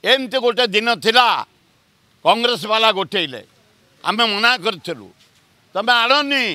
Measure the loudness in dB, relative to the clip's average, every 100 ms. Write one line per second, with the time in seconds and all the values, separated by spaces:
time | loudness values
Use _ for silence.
0 | 2 0 0 0 0 0 0 0 0 0
1 | 2 2 2 0 -6 _ _ _ _ _
2 | _ _ 0 2 0 -2 -2 2 2 0
3 | -2 -4 -4 -8 -16 _ _ _ _ _
4 | -6 0 0 0 0 0 -4 -6 -10 -12
5 | -14 _ _ _ _ _ _ -4 2 2
6 | 4 2 2 -2 -2